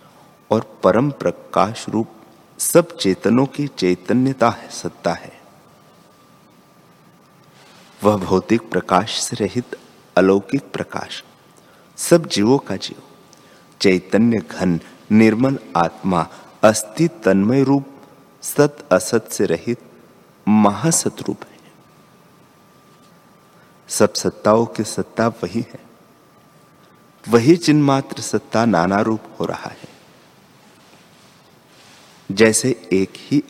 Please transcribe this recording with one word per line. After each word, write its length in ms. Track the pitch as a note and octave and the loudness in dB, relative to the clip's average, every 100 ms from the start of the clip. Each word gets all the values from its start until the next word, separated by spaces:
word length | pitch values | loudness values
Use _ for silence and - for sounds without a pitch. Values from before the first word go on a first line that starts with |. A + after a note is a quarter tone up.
| - _ - _ - | -20 _ -20 _ -4
और 280 | A2 - - | -2 -4 -2
परम 280 | G2 G2 C#3+ | 2 4 2
प्रकाश 800 | C3+ F2+ - - F2+ F#2+ A#2 - | -2 -6 -6 -6 -2 -2 -2 -6
रूप 220 | G#2+ A2+ - - _ _ - | -4 -6 -10 -20 _ _ -10
सब 380 | - E3 E3+ - | 0 2 2 -2
चेतनों 480 | G2 F#2 C#3 A#2+ C3+ | -2 0 0 2 0
की 220 | - C#3+ | -4 -10
चैतन्यता 840 | - F#2 F2+ - A#2 C3 C3 A#2 | -4 -2 -2 -2 0 0 0 0
है, 200 | G#2 - | -2 -12
सत्ता 440 | - F2 - - | -12 -12 -8 -6
है। 280 | - - - - _ _ _ _ _ _ _ _ _ _ _ _ _ _ _ _ _ _ _ _ _ - - - - | -6 -10 -20 -20 _ _ _ _ _ _ _ _ _ _ _ _ _ _ _ _ _ _ _ _ _ -20 -20 -20 -2
वह 140 | G2+ G#2 | 0 0
भौतिक 540 | F#2 F#2 - A2+ - | 0 -2 0 -2 -2
प्रकाश 480 | F#2 - F#2 G#2+ - | -6 0 -2 -2 -6
से 160 | - A#2+ | -8 -4
रहित 420 | G2+ A#2+ B2 - - _ _ - | -6 -6 -10 -14 -20 _ _ 0
अलौकिक 540 | F#2+ G2 - C#3 - | 2 2 0 -6 -6
प्रकाश, 520 | - - - - - - _ _ _ _ _ _ - | -10 -10 -10 -12 -16 -20 _ _ _ _ _ _ -10
सब 300 | - E3+ D#3 | 2 2 2
जीवों 300 | - G#2 C3+ | -2 2 2
का 180 | - F#2+ | 0 -10
जीव, 260 | - - - - _ - _ - _ - | -10 -16 -20 -20 _ -20 _ -20 _ -2
चैतन्य 560 | G2+ F#2 - G2+ A#2 A2 | 0 0 0 0 2 0
घन, 420 | E2 - F2+ E2 - - - | -4 -4 -2 -2 -6 -16 0
निर्मल 480 | G#2+ A2 G#2+ C3 C3+ - E2+ | 4 4 4 0 -2 -4 -2
आत्मा, 500 | E2+ - F#2+ F2+ D#2+ - - - | -2 -2 -4 -2 -2 -8 -20 2
अस्थि 440 | G#2+ G#2 - - E3 | 2 2 -2 -2 -2
तन्मय 560 | - F#2 G2 G2+ C3+ | 0 0 2 2 2
रूप, 240 | C3 C#3 C3+ - - - _ _ | 2 0 -2 -18 -20 -20 _ _
सत 480 | - - D3 - - | -10 0 0 0 0
असत 360 | F#2 - A#2 - | 0 0 -4 -4
से 140 | - F#2+ | -4 -2
रहित 320 | E2 - A#2+ - - - _ _ _ - | -4 -6 -10 -10 -20 -20 _ _ _ 0
महासत 680 | G#2+ G#2 G2+ C#3+ E3 - - | 4 4 2 -2 -2 -4 -8
रूप 180 | - - | -10 -10
है। 280 | - - - _ _ _ _ _ _ _ _ _ _ _ _ _ _ _ _ _ _ _ _ _ - | -12 -20 -20 _ _ _ _ _ _ _ _ _ _ _ _ _ _ _ _ _ _ _ _ _ -10
सब 260 | - G#2+ | 0 0
सत्ताओं 520 | - F#3 - - A2 A#2 | 0 -6 -2 2 2 0
की 180 | - | -4
सत्ता 440 | G#2+ - F#2 - A2+ | -8 -6 -8 -2 -4
वही 340 | - E2+ G2+ | -2 -8 -6
है। 240 | B2+ - - _ _ _ _ _ _ _ _ _ _ _ _ _ - | -8 -12 -20 _ _ _ _ _ _ _ _ _ _ _ _ _ 0
वही 260 | A#2 A#2+ F3 | 2 4 4
चिन्मात्र 640 | D#3+ D3+ C#3+ C3+ C3 - | 4 2 4 2 -2 -10
सत्ता 440 | A2+ G#2+ - A2 A#2 | -6 -6 -4 0 2
नाना 360 | F2+ F2+ G2 | 2 2 0
रूप 200 | A2 A2 - - | 0 -4 -8 -10
हो 60 | F2 | -8
रहा 240 | E2+ - | -8 -12
है। 260 | - - - _ _ _ _ _ _ _ _ _ - _ _ _ _ _ _ _ _ - - - - - | -16 -20 -20 _ _ _ _ _ _ _ _ _ -20 _ _ _ _ _ _ _ _ -20 -20 -20 -20 -8
जैसे 580 | G2 A2 G#2+ B2+ C3 - | 2 4 4 -2 -4 -2
एक 200 | F#2+ F#2+ - | -2 -2 -6
ही 260 | - C#3+ - | -4 -4 -2